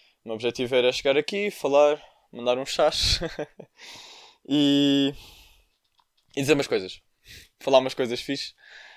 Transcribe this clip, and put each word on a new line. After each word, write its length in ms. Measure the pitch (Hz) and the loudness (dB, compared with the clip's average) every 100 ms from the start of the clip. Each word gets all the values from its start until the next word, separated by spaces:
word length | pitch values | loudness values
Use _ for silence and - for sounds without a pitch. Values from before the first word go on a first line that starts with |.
| _ _ | _ _
O 60 | 113 | -12
meu 60 | 110 | -4
objetivo 380 | 120 117 120 127 | -4 -2 0 2
era 180 | 123 | 2
chegar 240 | 131 139 139 | 2 0 0
aqui, 340 | 147 202 208 | 0 -4 -4
falar, 500 | - - 143 147 151 - _ _ | -4 2 4 4 2 -8 _ _
mandar 260 | 120 123 123 | -6 -2 -2
um 80 | 139 | -2
chás 540 | - 156 - - - 165 - 151 - - _ | 0 0 2 -2 -2 -4 -10 -14 -14 -20 _
<laughs> 680 | - - - - - _ - | -20 -20 -20 -20 -20 _ -2
e, 680 | 143 143 143 143 139 139 139 - - - _ _ _ _ _ _ _ _ - | 2 4 4 4 2 0 -4 -18 -20 -20 _ _ _ _ _ _ _ _ -6
e 60 | |
dizer 120 | 139 | 0
umas 140 | 143 131 | 0 0
coisas. 340 | 110 92 - _ _ - - - _ | -4 -4 -14 _ _ -20 -20 -20 _
Falar 200 | - 135 | 2 4
umas 140 | 131 | 2
coisas 280 | - 123 120 | -4 -4 -4
fixe. 320 | - 139 - _ - - - | -6 -8 -8 _ -20 -20 -20